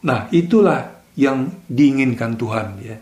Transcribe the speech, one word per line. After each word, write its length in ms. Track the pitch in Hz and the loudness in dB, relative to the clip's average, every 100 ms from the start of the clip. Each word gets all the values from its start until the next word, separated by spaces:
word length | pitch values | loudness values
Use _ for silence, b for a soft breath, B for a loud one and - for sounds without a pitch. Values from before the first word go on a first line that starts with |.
Nah, 240 | - 120 98 | -2 -4 0
itulah 720 | 165 170 220 196 139 - - _ | 0 2 4 4 2 -6 -16 _
yang 380 | - 135 135 131 - - | 0 0 0 -4 -8 -8
diinginkan 640 | 123 143 135 131 113 117 | 2 2 4 0 0 -4
Tuhan, 320 | 113 117 113 104 98 | -4 -4 -4 -6 -12
ya. 140 | 107 113 | -14 -16